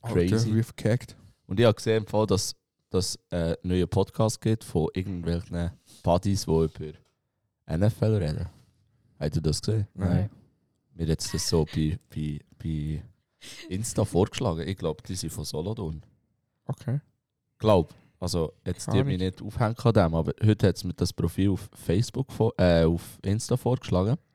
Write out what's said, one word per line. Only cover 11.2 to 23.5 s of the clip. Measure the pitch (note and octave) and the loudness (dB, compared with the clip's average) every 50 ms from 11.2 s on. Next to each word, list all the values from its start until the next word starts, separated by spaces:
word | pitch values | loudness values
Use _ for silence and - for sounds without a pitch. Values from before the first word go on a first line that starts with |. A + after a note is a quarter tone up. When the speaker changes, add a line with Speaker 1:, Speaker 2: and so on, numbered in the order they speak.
| - - - | -2 -6 -4
Speaker 2:
das | - - - | -4 -2 0
so | - E2 D#2 - - | 0 0 0 0 0
bei, | D#2+ D#2 D2+ E2 - _ _ - | 0 0 0 -2 -4 _ _ -8
bei, | D#2+ D2+ D2+ D2 D2 _ _ _ _ | -6 -6 -6 -6 -8 _ _ _ _
bei | - D#2+ D#2 D2+ D2 D2+ D2+ D2+ - - _ _ _ _ _ _ - - - - - - | -6 -4 -4 -4 -4 -4 -6 -6 -8 -12 _ _ _ _ _ _ -20 -18 -18 -18 -12 -8
Insta | F#2 G2 A2+ - - - A2+ | -8 -6 -6 -4 -2 -2 -2
vorgeschlagen. | - - E2+ - - - - C3+ G#2 E2 E2 D#2+ | 0 2 2 2 2 0 -4 -2 -2 -2 -4 -4
Ich | D#2 F#2+ | -6 -6
glaub, | - F#2 D#2+ D2+ - - | -4 -4 -6 -6 -6 -10
die | - F#2+ | -10 -10
sind | F2+ - D#2+ | -8 -8 -8
von | - - D2+ | -8 -8 -10
Solothurn. | - - D#2 E2 G2 A2 A2 G2+ D#2 D#2 D2+ - _ _ _ _ _ _ _ _ _ _ _ _ | -8 -6 -6 -6 -6 -6 -6 -6 -8 -8 -10 -14 _ _ _ _ _ _ _ _ _ _ _ _
Speaker 1:
Okay. | - E3 - - A#2+ A#2+ D3 - _ _ _ _ _ _ _ _ _ _ | -10 -10 -8 -6 -6 -6 -6 -6 _ _ _ _ _ _ _ _ _ _
Speaker 2:
Glaub. | _ - G#2+ G#2 F#2 D#2+ - - - _ _ _ _ | _ 4 4 6 6 4 2 -6 -20 _ _ _ _
Also, | F2+ F2+ - F2 D#2+ D2+ - _ _ | -6 -4 -2 -2 -2 -2 -6 _ _
jetzt | F#2 F#2 - - | -8 -8 -6 -6
Speaker 1:
Keine | - - B2+ | 0 0 0
Speaker 2:
die | C3+ | 2
mich | C#3+ F#2+ | 2 0
Speaker 1:
Ahnung. | F2+ F#2 | -2 -2
Speaker 2:
nicht | F#2 F2+ - | -4 -4 -6
aufhängen | - G#2 - - B2 G#2+ A#2 | -12 -10 -2 0 0 0 0
an | - - A#2 G#2+ | 2 2 4 6
dem, | A2 F2+ E2 E2 | 6 4 6 2
aber | D#2+ D#2+ E2 - - G2+ | 0 0 0 -2 2 4
heute | G#2+ G#2+ - - | 4 4 6 4
hat's | G2 - - - | 2 2 2 -4
mir | F2+ - | -8 -2
das | - F2 E2+ | -2 -2 -4
Profil | - - - E2 - - F#2+ G2+ | 0 -2 -2 -2 0 2 2 2
auf | F#2+ E2+ - - - | 2 0 -4 -12 -18
Facebook | - - - E2 G2 A#2 - - B2 C3+ - | -10 -2 0 2 2 0 0 -2 -6 -6 -6
vor-, | - - A2 A2 - | 0 0 0 0 2
äh, | - F#2 F2+ E2+ E2 E2 | 4 4 6 6 6 6
auf | E2 E2+ E2 - - - - | 4 2 0 -4 -10 -18 -8
Insta | - G2 G2+ A2 - - | -4 -2 -2 -2 0 -2